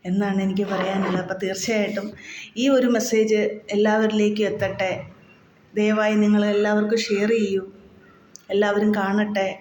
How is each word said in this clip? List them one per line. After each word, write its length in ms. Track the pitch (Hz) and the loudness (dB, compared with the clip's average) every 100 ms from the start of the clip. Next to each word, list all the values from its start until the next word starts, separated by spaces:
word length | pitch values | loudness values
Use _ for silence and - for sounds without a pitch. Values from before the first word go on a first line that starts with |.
| 180 | -2
എന്നാണ് 340 | 190 202 196 | -2 0 0
എനിക്ക് 240 | 190 190 196 | -2 -2 -2
പറയാനുള്ളത്. 500 | 190 185 196 190 180 | -2 -2 -2 -2 -2
അപ്പോൾ 140 | 180 185 | -4 -6
തീർച്ചയായിട്ടും 680 | 190 190 - 220 202 202 202 - - - - 220 | -6 -6 -4 -2 -2 -4 -8 -14 -18 -18 -14 -2
ഈ 80 | 269 | 2
ഒരു 200 | 262 247 233 | 4 4 0
മെസ്സേജ് 440 | - 220 214 214 208 - - 208 | 2 2 4 2 0 -4 -4 0
എല്ലാവരിലേക്കും 720 | 214 214 214 214 208 208 202 | 2 2 2 2 0 0 -2
എത്തട്ടെ. 420 | 208 196 185 185 170 - - - _ _ _ _ | -2 -4 -2 -4 -4 -10 -20 -20 _ _ _ _
ദയവായി 420 | 208 214 214 214 214 | 0 2 2 2 4
നിങ്ങൾ 260 | 208 208 208 | 4 4 4
എല്ലാവർക്കും 540 | 208 208 208 214 226 214 | 2 2 2 2 -2 -2
ഷെയർ 240 | 202 214 226 | -2 0 0
ചെയ്യൂ, 260 | 202 190 - - - - - - _ - - | 0 -2 -6 -18 -20 -20 -20 -20 _ -20 -4
എല്ലാവരും 420 | 202 208 208 214 208 | 0 0 2 0 0
കാണട്ടെ 520 | 196 202 214 202 190 - | 0 0 0 -2 -4 -6